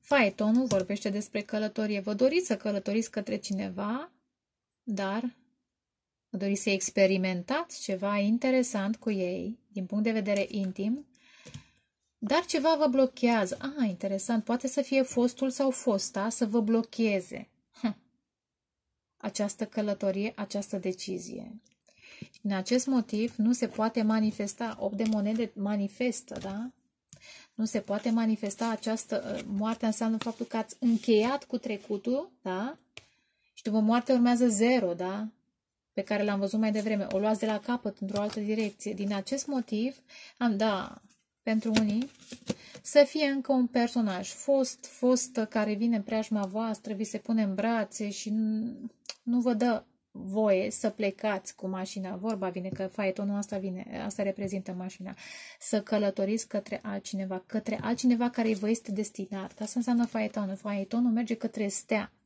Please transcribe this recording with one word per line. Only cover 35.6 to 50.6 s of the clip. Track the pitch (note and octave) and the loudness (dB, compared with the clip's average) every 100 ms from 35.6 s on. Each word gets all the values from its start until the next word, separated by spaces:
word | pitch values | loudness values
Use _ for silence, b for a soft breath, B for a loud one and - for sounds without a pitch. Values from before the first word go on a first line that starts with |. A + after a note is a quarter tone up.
| _ _ _ | _ _ _
Pe | - | -8
care | G3 G#3 | -2 0
l-am | G#3 G3+ | 0 0
văzut | G3 G#3+ | 0 2
mai | A3 | 2
devreme. | G#3+ G#3+ G#3 G3 | 0 0 0 0
O | F#3+ | 0
luați | G#3+ A3 | 2 2
de | A3 | 0
la | G#3 | -2
capăt | - A#3+ G#3+ - | -2 -2 -2 -6
într-o | G3 G3+ | -4 -2
altă | G#3 G#3+ | -2 -2
direcție. | G#3 G#3+ G#3 - G#3 | -2 0 -2 -4 -8
Din | G3+ G3+ | -4 -2
acest | G3+ G3 C4+ C#4+ | -4 -2 -4 -2
motiv, | C4+ A3+ G#3+ B3 - B B B B | -4 -2 -2 -2 -4 B B B B
am, | A#3+ G3+ | 0 2
da, | A3 G3 - - _ _ _ _ | 2 0 -4 -12 _ _ _ _
pentru | - A3 A3+ G#3+ | -2 0 4 2
unii, | G#3+ G#3+ C#4 - - - B B B B | 4 0 -2 -10 -18 -16 B B B B
să | - D4 C#4+ | 4 6 6
fie | D4+ C#4+ | 4 0
încă | C#4 B3+ | 0 2
un | C4 A#3+ | 2 4
personaj | A#3+ A#3+ A#3+ G#3+ F3+ F#3 | 2 2 0 0 -2 -6
fost, | - - C#4 B3+ - - | -6 2 2 2 -2 -12
fost, | - B3 B3+ - - A3 | 0 2 4 2 -2 -2
care | A3+ G#3+ | 0 0
vine | G3+ A#3 A3+ | 2 2 0
în | |
preajma | G3+ A3 A3 G#3+ | 0 -2 0 -2
voastră, | G3 G#3 A3+ G#3+ A3 | 0 -2 -4 -4 -6
vi | G3+ | -6
se | G#3+ G#3+ | -4 -6
pune | - A3 | 0 2
în | G#3 | 2
brațe | F#3+ A3+ A3+ G3+ - G#3 | 0 0 0 -2 -4 -6
și | G3 G#3+ | -6 -2
nu, | G#3+ A3 A3 A#3 - A#3+ _ - - | 0 0 0 -4 -6 -14 _ -16 -10
nu | A#3+ B3 | 0 2
vă | A#3+ | 4
dă | A3 B3 A3 - _ _ | 4 2 2 -4 _ _
voie | - F#3+ G3+ G#3+ F#3+ | -12 -4 2 4 4